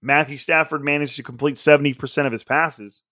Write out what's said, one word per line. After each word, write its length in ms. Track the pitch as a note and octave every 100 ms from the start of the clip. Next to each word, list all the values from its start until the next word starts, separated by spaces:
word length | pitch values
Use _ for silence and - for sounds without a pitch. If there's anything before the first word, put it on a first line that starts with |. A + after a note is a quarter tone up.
Matthew 360 | A#2 C#3+ D3 C#3+
Stafford 440 | - D#3+ D#3+ D3
managed 360 | C#3+ C#3+ D3 C3+
to 60 |
complete 340 | C3+ B2 C#3 D3
seventy 360 | - D3 C#3+
percent 340 | B2+ C3+ - C#3
of 40 |
his 140 | A#2 -
passes 580 | C#3 D#3+ - G#2 - _